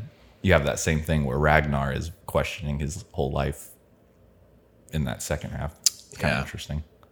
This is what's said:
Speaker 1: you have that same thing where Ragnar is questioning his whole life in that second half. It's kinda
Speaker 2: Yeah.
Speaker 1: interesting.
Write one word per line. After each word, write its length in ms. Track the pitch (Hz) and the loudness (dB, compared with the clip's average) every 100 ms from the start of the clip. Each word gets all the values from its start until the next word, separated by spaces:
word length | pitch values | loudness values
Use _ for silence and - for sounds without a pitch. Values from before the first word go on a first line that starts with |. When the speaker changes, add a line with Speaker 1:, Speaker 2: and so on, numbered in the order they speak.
| 107 - - - | -8 -16 -20 -2
Speaker 1:
you 120 | - | 6
have 100 | 85 71 | 6 6
that 140 | - | 0
same 220 | - 78 | 0 0
thing 240 | 78 80 69 | 2 0 2
where 120 | 65 | 2
Ragnar 540 | 76 76 73 69 69 | 6 6 4 0 0
is 180 | 65 78 - - | -2 -6 -10 -4
questioning 540 | 82 69 - 73 71 | -2 -2 -4 -4 -4
his 240 | 73 - - | -4 -6 -10
whole 200 | - 69 | -4 -2
life 360 | 73 71 71 - - _ _ _ _ - _ - - _ _ - | 0 -2 -4 -12 -20 _ _ _ _ -20 _ -20 -20 _ _ -8
in 120 | 80 67 | -4 -2
that 160 | - | -4
second 300 | - 73 - | -4 -4 -4
half. 240 | - 73 - | -6 -8 -6
It's 340 | - - - - | -6 -6 -12 -2
kinda 180 | - 76 | 0 0
Speaker 2:
Yeah. 60 | |
Speaker 1:
interesting. 420 | 69 - - 76 - _ - | -2 -8 -6 -6 -8 _ -20